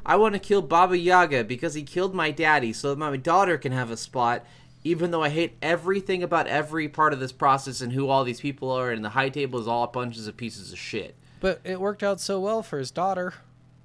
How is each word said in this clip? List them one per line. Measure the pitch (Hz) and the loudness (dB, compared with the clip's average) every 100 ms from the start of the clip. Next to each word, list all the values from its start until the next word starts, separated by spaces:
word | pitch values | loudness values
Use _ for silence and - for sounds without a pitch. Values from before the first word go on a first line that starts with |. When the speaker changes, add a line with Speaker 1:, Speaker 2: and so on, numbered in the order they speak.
Speaker 1:
"I | - 180 | 2 4
want | 220 | 4
to | 196 | 2
kill | - 202 | 2 2
Baba | 147 165 180 180 | 4 4 6 4
Yaga | 170 180 170 135 | 6 6 6 2
because | 107 123 165 | 0 -2 -4
he | 147 | -6
killed | 143 180 190 | -6 -2 -2
my | 185 156 | 0 -2
daddy | 147 160 147 117 | 2 4 4 2
so | 113 143 | -2 -4
that | 143 | -2
my | 151 139 | -4 -4
daughter | 147 180 190 151 | 2 4 4 2
can | 135 | 0
have | 127 117 | -4 -4
a | 113 | -8
spot, | - 131 117 120 - - - - | -8 0 0 0 -6 -20 -20 -10
even | 156 170 175 | -2 0 0
though | 170 | 0
I | 151 | 0
hate | 156 170 - | 0 -2 -2
everything | 151 175 170 196 190 185 | -2 0 0 -2 0 -2
about | 175 165 - | 0 0 0
every | 143 147 160 151 | -2 -2 -4 -4
part | - 156 | 2 2
of | 139 | 2
this | 131 | -6
process | - 143 135 139 120 | 0 2 2 0 -8
and | 123 | -4
who | 131 139 | -2 2
all | 135 | 2
these | 123 120 | 2 -4
people | 143 135 131 | -6 -6 -4
are, | 127 123 | -2 -2
and | 113 | -4
the | 107 | -4
high | 123 135 | -2 -2
table | 143 135 127 | -2 -4 -4
is | 113 | -2
all | 117 117 | -2 -2
bunches | 127 123 113 107 | -4 -6 -8 -12
of | - | -10
pieces | 117 101 92 | -12 -12 -16
of | 90 | -14
shit." | - 113 87 - _ - | -10 -8 -10 -16 _ -4
Speaker 2:
But | 190 - | -4 -2
it | 185 185 | -6 -4
worked | 196 202 | -4 -2
out | 202 190 | -2 -2
so | - 196 | -4 -2
well | 196 220 | -2 -4
for | - 147 | -4 -8
his | 131 | -6
daughter. | - 190 185 180 - - _ _ _ | -4 -2 -2 -6 -10 -20 _ _ _